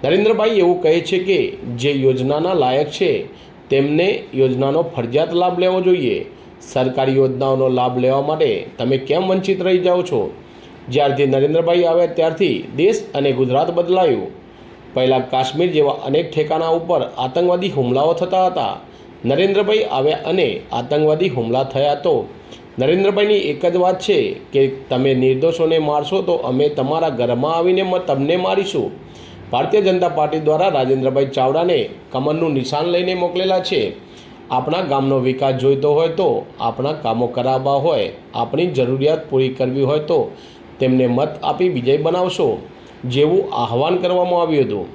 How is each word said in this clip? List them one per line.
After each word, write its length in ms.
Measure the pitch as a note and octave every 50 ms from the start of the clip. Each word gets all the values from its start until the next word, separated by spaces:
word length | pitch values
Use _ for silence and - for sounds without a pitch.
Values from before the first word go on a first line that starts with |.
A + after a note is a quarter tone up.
| -
નરેન્દ્રભાઈ 460 | C#3 E3+ G3+ G#3 A3 A3+ G#3+ G#3+ A3+
એવું 320 | A3+ G3+ F3 F3 F3 F3+
કહે 200 | - D#3 E3 E3+
છે 180 | D#3+ - F#3+ F#3
કે 380 | F3+ F#3+ F#3+ D#3 A#2 - - - - B2 A#2
જે 140 | A#2 B2+ D3
યોજનાના 640 | C#3+ C3+ C3 C3 B2+ B2+ B2+ C3+ D3 D3+ E3 F3+ F#3+
લાયક 360 | E3 C3+ B2+ B2+ C#3 D3+ D3
છે 380 | - - F#3+ E3 B2+ G2 - - - - - - - - - -
તેમને 540 | C#3 C3+ C#3 D3 D3+ D#3 F3 G3+ A#3 - - - -
યોજનાનો 480 | C3 C3 C3 B2+ B2 C#3 C#3 C#3+ D#3+
ફરજિયાત 520 | E3+ E3 - C3 A#2 A2+ B2 C#3+ E3 E3 E3+
લાભ 260 | F3 F3+ F3+ F3 F3
લેવો 220 | F3+ F#3 F#3 F#3
જોઈએ. 440 | F3+ F#3 F3+ F3 C#3 A#2 G2 - - - - - - - - - - - -
સરકારી 420 | C3 B2+ B2+ B2+ C3+ C3 C3+ C3+
યોજનાઓનો 540 | C3+ C3+ B2+ B2 B2 C#3 C3+ C3 C3 C3 C3
લાભ 280 | B2+ B2+ B2 B2 A#2+
લેવા 240 | B2 B2 B2+ C3 C#3
માટે 480 | C3+ D3 D#3 D#3 D#3+ C3 G#2 F2+ - - -
તમે 200 | - A#2+ B2 C3+
કેમ 300 | C3 C3+ - D3 E3+ F#3+
વંચિત 340 | F#3+ C#3+ D3 F#3 F#3+ F#3+ F#3
રહી 160 | F3 F#3 F#3 F3+
જાઓ 220 | F3+ F3+ F3+ F3+
છો? 320 | F3+ F3+ C#3+ A2+ G2 - - - - - - - - - - - - -
જ્યારથી 360 | B2 D3 C#3+ C#3 C3+ C3 C#3+
નરેન્દ્રભાઈ 580 | C3+ C3 C3+ C#3 D3 D3+ E3 E3 E3 F3 F3+ F3
આવ્યા 220 | E3 E3 F3 F3
ત્યારથી 600 | D#3 - - D#3+ D#3+ D#3 - G3+ D#3 A#2 F2 - - A2+
દેશ 280 | C3 E3 G#3 A3 - - - -
અને 160 | C#3+ C#3 C#3
ગુજરાત 400 | B2 B2 C3+ B2 B2+ C#3 D#3+ E3+
બદલાયું. 600 | E3+ F3 F3 E3+ F#3 F#3 F#3 D#3 B2 G#2 F#2 - - - - - - - - - - - - - -
પહેલા 260 | C3 C3 B2+ C3 C3
કાશ્મીર 520 | B2+ - - B2+ B2 - C#3+ D3+ F3+ F3+
જેવા 200 | D#3 D3+ D3 C#3+ C#3 - -
અનેક 280 | C#3 C3+ D#3+ E3+ D#3+ -
ઠેકાણા 340 | D#3 D3+ D3+ D#3+ D#3+ E3
ઉપર 420 | E3 E3 E3+ E3 F3 F3 D3 A#2 - -
આતંકવાદી 520 | - B2+ C3 B2+ E3+ F3 F3 F3+ F3 F#3+ F#3+
હુમલાઓ 440 | C3 C#3 C3 B2 B2 C3+ D3 E3 E3+
થતા 320 | E3+ F3+ F3+ F#3+ F#3 F#3
હતા. 300 | F3+ F3+ D#3 A#2+ G2+ G2 - - - - - - - - - -
નરેન્દ્રભાઈ 580 | A#2 C3+ D#3 F#3+ G3 G3 G3+ G#3 G3 G#3+ A3 -
આવ્યા 340 | - C3 C3+ C3+ D3+ D#3+ - -
અને 360 | D#3 E3+ F#3 E3 A#2+ F#2 - - -
આતંકવાદી 580 | - A#2+ A#2+ B2+ D3 D3+ D#3 D3+ D#3 D#3+ F#3 F3+
હુમલા 340 | B2+ B2 A2+ A2+ A#2+ C3 C3+
થયા 320 | C3 - C3+ C#3+ D3 D3
તો 320 | C#3+ - F3 D3+ A#2 G2+ - - - - - - - - - - -
નરેન્દ્રભાઈની 580 | B2+ D3 F3 F#3+ G3 G3+ F#3+ G3+ G#3 G#3 G#3+
એક 280 | G3 - D3 D3 D3 -
જ 100 | F3 E3+
વાત 240 | F3+ F3+ F#3 F#3 F#3
છે 400 | - - G3 D3 A#2 G2 - - - - -
કે 140 | C#3 C3+ C3 C3+ - - -
તમે 240 | C3 B2+ C3+ C#3 C3
નિર્દોષોને 680 | B2+ C3 C3 C3 C3 D3+ E3 E3 E3 D#3+ D#3+ D#3+ D#3+
મારશો 420 | D#3 D3 D3 D3 D3 D3 F#3+ F#3+
તો 120 | F#3+ F#3 E3+
અમે 360 | - - B2+ B2+ C3 D3 D3
તમારા 400 | D3 C#3+ C3 C#3 D#3 E3 E3 D#3
ઘરમાં 460 | C3+ A2+ B2 A#2+ A#2+ A#2+ C#3 D3+ E3
આવીને 280 | E3+ E3+ F3+ F#3 F#3 F#3
મ-, 140 | F#3 F3+
તમને 400 | F3 F3+ - C#3 C3+ C#3 D3 E3+
મારીશું. 540 | F3 F3+ F#3+ F#3+ G3 G3 - - D3 G#2+ D#2 D2 - - - - - - - - - - -
ભારતીય 300 | - B2 C#3+ - - G#3+
જનતા 280 | G3 F#3+ F#3 F3+ F3+ E3+
પાર્ટી 300 | D#3 D#3 D3+ D3 D#3 D#3+
દ્વારા 280 | D#3 D3+ D3+ D#3 F3+
રાજેન્દ્રભાઈ 580 | G3 D#3+ C3+ C3 B2+ C3+ C3+ B2+ C3+ C3 C#3 C#3
ચાવડાને 640 | C3+ - C#3 B2+ C3 C3+ D#3+ F3 F3+ F3 C3 G#2 - - - - -
કમરનું 420 | - B2+ C3+ D3+ D3+ E3 E3+ D#3+ C#3+
નિશાન 320 | C3+ B2+ C3 D3 D3 D#3+
લઈને 300 | F3 F3 F3 F3+ F#3 F#3
મોકલેલા 440 | F3+ F3+ E3+ F3 F3+ F#3+ F#3 F#3 F#3
છે. 480 | F3+ - G3 C#3 A2 F2+ - - - - - - - - - - - -
આપણા 300 | B2+ B2+ C3 D3+ D#3 F#3
ગામનો 380 | F#3 C3+ C#3 C3+ C3+ C3+ C#3 C3
વિકાસ 340 | B2 C3 B2+ C3 C#3+ C3+ C3
જોઈતો 400 | A#2+ B2 C#3 C#3 C3+ C#3+ D3 D3
હોય 140 | D3+ E3
તો, 380 | E3 E3 - F#3 D3+ A#2 G#2 - - - -
આપણા 320 | - A#2 A2+ - B2+ C#3+
કામો 360 | D#3 D3+ - A#2 A2+ A#2+ B2
કરાવવા 440 | A#2 - B2 B2 C3 C3 C3 C3 C#3
હોય, 400 | C#3 C#3 C3+ E3+ D#3 B2 G2 - - - - - -
આપણી 340 | A2+ A#2+ A#2 C3+ D3+ F3
જરૂરિયાત 600 | F3+ D3 C3 B2+ A#2+ C3 C3+ C3+ D3 D#3+ D#3+ D#3+ -
પૂરી 200 | C#3 C3 C3 C3
કરવી 320 | C3 - C3 C3 B2+ C#3
હોય 180 | C3+ B2+ D3 D3+
તો 320 | D3+ - F3 D3 A2+ - - - - - - - - - - -
તેમને 280 | C3 B2+ B2+ B2+ B2+
મત 220 | A#2+ A#2+ B2+ D3 D#3 - - -
આપી 260 | D3 D3 - F3+ F#3
વિજય 280 | D#3+ B2+ A#2+ B2+ C#3
બનાવશો 600 | D3+ D3+ E3 F3 F3+ F3+ F#3 F#3 - E3+ D3 G2+ D2+ - - - - - - - - -
જેવું 500 | B2+ B2 C#3 C#3+ D#3 F3 F#3+ - - -
આહવાન 420 | A#2 A#2+ A2 A#2 B2 C#3+ E3 F#3
કરવામાં 440 | F3+ F#3 F3 F3+ F3+ F3+ F3+ F3 F3
આવ્યું 240 | E3+ E3 D#3 C#3+ B2+
હતું. 220 | G#2+ G#2 G2 F2 F2+